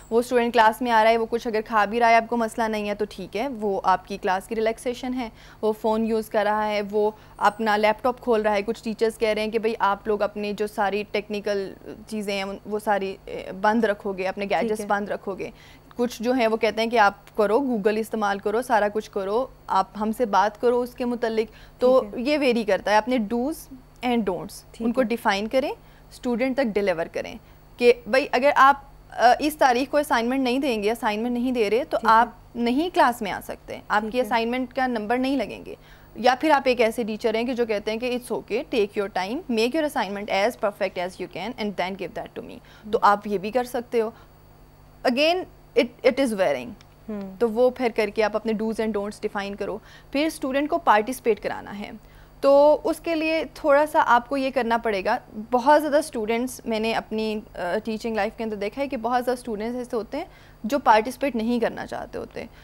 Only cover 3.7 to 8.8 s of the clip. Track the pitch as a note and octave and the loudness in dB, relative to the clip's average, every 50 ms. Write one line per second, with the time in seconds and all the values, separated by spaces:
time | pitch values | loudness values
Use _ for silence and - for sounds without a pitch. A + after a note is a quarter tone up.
3.7 | G3 - - F#3 F#3 F3+ - - G3 F#3+ - G3+ F#3 F#3+ - - A#3 A3 A3 A3 | -2 0 2 2 2 2 0 -8 -10 -4 -2 -2 -2 -2 -4 -6 -4 -2 -2 -2
4.7 | A3+ - - B3+ A#3+ B3 C4+ B3+ B3+ B3+ A#3 A3 - - - - - - A3 G#3+ | -2 -2 -6 -8 -6 -6 -6 -6 -6 -6 -6 -8 -10 -16 -20 -20 -10 -2 -2 -2
5.7 | G#3+ G#3+ - A3 A3 A3 A3+ A3 A3+ A3 G#3+ - - G#3+ G3+ G#3 G#3+ G#3+ G#3+ G#3+ | -2 0 0 0 0 0 0 0 -2 -2 -2 -2 0 0 2 2 0 0 0 0
6.7 | G#3 G#3 G#3 G3 G#3 G#3+ G#3 G#3+ G#3+ - - - - - - G#3 G#3 - A3+ G#3+ | -2 -2 -4 -2 0 0 0 0 -2 -6 -20 -18 -6 0 0 0 0 0 0 0
7.7 | G#3 G#3+ G#3+ G#3 G#3+ - - B3 A#3+ - - B3 A3+ G#3+ G#3+ G#3+ G#3 G3+ G3+ A3+ | 2 2 2 2 2 2 -2 -2 -2 -2 0 0 0 2 2 2 0 0 -2 -4
8.7 | A3+ - | -6 -6